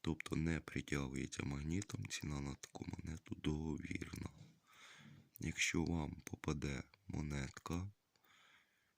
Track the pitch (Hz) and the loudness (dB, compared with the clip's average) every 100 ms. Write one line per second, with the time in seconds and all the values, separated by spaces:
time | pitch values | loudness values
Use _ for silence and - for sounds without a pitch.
0 | 82 76 - 69 82 78 - - - 71 | 0 0 0 4 4 4 0 -2 0 0
1 | 67 67 67 - 71 69 76 87 - 101 | 2 0 -2 -2 -2 0 2 0 0 -4
2 | 98 - 73 71 69 - - - - - | -2 -2 0 0 -2 -4 -10 -8 -6 -4
3 | 80 80 - - 78 76 80 73 - - | -4 -6 -6 0 2 2 0 -2 -2 -4
4 | - - - - - - _ - - - | -4 -4 -6 -8 -18 -20 _ -20 -18 -18
5 | - - - - 82 - - 82 78 82 | -16 -18 -20 -2 -2 4 4 6 6 4
6 | 73 - - - - 73 71 67 - - | 2 -4 -8 -4 0 2 2 0 -4 -12
7 | - 76 76 71 67 - - 85 98 - | -4 -2 0 0 -2 -6 -2 0 0 -8
8 | _ _ _ - - - _ _ _ | _ _ _ -20 -20 -20 _ _ _